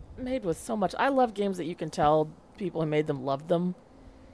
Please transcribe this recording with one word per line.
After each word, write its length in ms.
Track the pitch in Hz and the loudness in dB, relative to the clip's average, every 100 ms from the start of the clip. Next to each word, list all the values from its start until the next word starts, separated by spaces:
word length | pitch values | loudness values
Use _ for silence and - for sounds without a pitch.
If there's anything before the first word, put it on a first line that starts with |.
| - - | -16 -10
made 260 | 254 262 | -6 -4
with 140 | 190 160 | -2 -4
so 160 | - 220 | -4 -2
much. 180 | 180 - | -2 0
I 100 | 247 | 2
love 240 | 262 240 | 4 2
games 240 | 196 202 180 | 2 -2 -2
that 80 | 156 | -4
you 100 | 175 | -6
can 140 | 160 | -6
tell 400 | 175 151 156 156 - - - | 2 4 4 2 -4 -18 -6
people 240 | 185 160 | -4 -2
who 60 | 156 | 0
made 200 | 151 156 | 2 0
them 160 | 139 | -2
loved 240 | 135 139 160 | -2 -2 0
them. 280 | 170 180 - - - - - - | 0 0 -4 -12 -20 -20 -20 -20